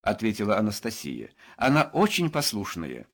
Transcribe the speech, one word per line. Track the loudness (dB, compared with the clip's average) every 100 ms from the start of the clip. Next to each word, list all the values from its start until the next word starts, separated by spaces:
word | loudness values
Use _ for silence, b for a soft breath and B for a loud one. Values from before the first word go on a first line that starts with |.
ответила | 0 0 0 0 2 2
Анастасия. | 2 -2 -6 -8 -8 -10 -10 B B B
«Она | 4 4 2
очень | 2 2 4 0
послушная. | 0 -2 -4 -6 -6 -8 -10 -14